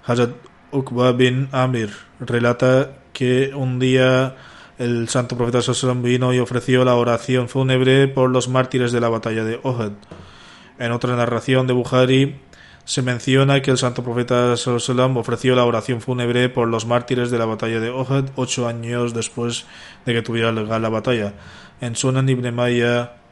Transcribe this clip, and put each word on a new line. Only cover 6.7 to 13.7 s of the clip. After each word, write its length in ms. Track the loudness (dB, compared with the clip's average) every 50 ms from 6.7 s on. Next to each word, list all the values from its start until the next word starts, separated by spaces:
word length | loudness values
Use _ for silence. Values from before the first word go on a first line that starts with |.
| 2 4 4
la 120 | 4 4
oración 520 | 4 4 2 0 0 0 0 0 0 0 -2
fúnebre 600 | -2 -2 0 2 2 2 4 4 6 6 4 4
por 220 | 4 2 2 4
los 180 | 2 2 0 2
mártires 440 | 0 0 0 0 0 0 0 2
de 80 | 2 0
la 80 | 2 0
batalla 360 | 0 -2 -2 -4 -4 -2 -2
de 140 | -2 -4 -4
Uhud. 300 | -4 -4 -4 -2 -4 -6 -6 -12 -18 -20 -20 -20 -20 -20 -20 -20 -20 -20 -20 -20 -20 -20 _ -8
En 140 | -6 -4
otra 240 | -4 -2 -2 -2 0
narración 500 | 0 0 0 -2 -4 0 0 2 2 2
de 60 | 2
Bukhari 680 | 0 0 0 0 2 4 4 4 4 4 2 0 -2 -12 -20 _ -20 -20 -20 -20 -20 -20 -10
se 180 | -6 -4 -2
menciona 600 | -2 -2 -4 -4 0 2 4 4 4 4 2 2
que 80 | 2 2